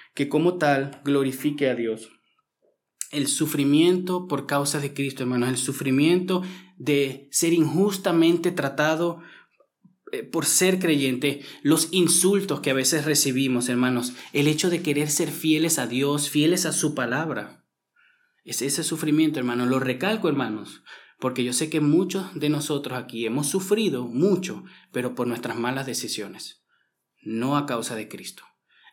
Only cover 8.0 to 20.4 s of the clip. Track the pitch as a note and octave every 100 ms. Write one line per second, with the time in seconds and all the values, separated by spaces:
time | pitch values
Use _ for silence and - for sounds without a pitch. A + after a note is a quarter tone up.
8 | F#3+ E3+ E3 E3+ F3+ F3 C#3 C#3+ D3+ D#3+
9 | F3 E3+ - - _ _ _ _ _ _
10 | - C3 B2 D#3+ - - F#3 F#3 F3 C#3+
11 | C3 B2 C#3+ - - - C#3 D3+ - F#3
12 | E3+ - F#3 G3+ - D3 C#3+ C3+ B2+ D#3+
13 | D3 C#3+ C#3 B2+ C3+ B2 B2 B2 B2+ B2
14 | B2 - - C#3+ C#3+ D3+ F#3 F3 D#3 C#3+
15 | D3 - D3+ D3 D#3+ D#3 E3 C#3+ A#2 B2
16 | C#3 D3 - D3+ D#3 F3+ E3 C#3+ D3+ D3
17 | A#2+ C3 D#3+ A2 G#2 - _ _ _ _
18 | _ _ _ _ - - C3+ D#3 D#3 E3
19 | D#3+ D3+ D#3+ C#3+ B2 A#2+ B2 C3 B2+ B2
20 | F#3+ A3 F3 C#3